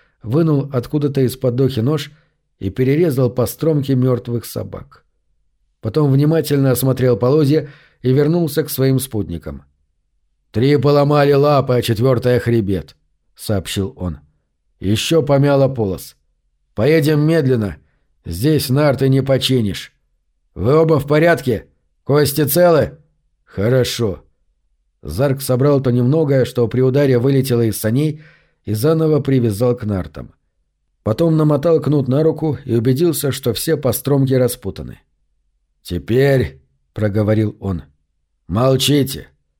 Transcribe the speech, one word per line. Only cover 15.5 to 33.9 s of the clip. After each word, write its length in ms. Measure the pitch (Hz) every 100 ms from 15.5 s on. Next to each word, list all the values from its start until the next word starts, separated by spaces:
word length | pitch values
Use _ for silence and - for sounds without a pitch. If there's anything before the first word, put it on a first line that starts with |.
| 139 135
полос. 480 | 131 101 85 - - _ _ _ _ _
Поедем 460 | - 127 160 151 151
медленно. 560 | 151 165 131 123 101 78 _ _ _ _
Здесь 440 | 90 85 143 151 143
нарты 400 | 135 151 120 135
не 140 | 135
починишь. 720 | 135 135 135 131 104 87 - _ _ _ _ _ _
Вы 200 | - 101
оба 240 | 156 160 151
в 80 | 143
порядке? 600 | 151 170 165 131 101 - _ _ _
Кости 400 | - 143 143 143
целы? 540 | 143 170 175 156 107 - _ _ _ _
Хорошо». 800 | _ - 107 127 120 - 110 80 - _ _ _ _ _ _ _
Зарк 380 | - 85 139 135
собрал 380 | - 123 143 139
то 100 | 131
немногое, 540 | 123 123 160 147 135
что 220 | 120 - -
при 140 | 123
ударе 380 | 131 139 143 120
вылетело 440 | 131 135 131 117
из 160 | 113 98
саней, 440 | 110 123 156 151 - _ _ _
и 100 | -
заново 460 | 104 143 160 156 151
привязал 560 | 139 135 117 101 123 120
к 80 |
нартам. 500 | 104 98 85 - 58 _ _ _ _ _ _ _
Потом 340 | 208 - 170 160
намотал 440 | 151 143 165 160
кнут 280 | - 147 123
на 140 | 139
руку 360 | 160 156 160 135
и 100 | -
убедился, 580 | 117 117 131 170 - 143
что 220 | 127 123
все 220 | 107 - 147
постромки 580 | 127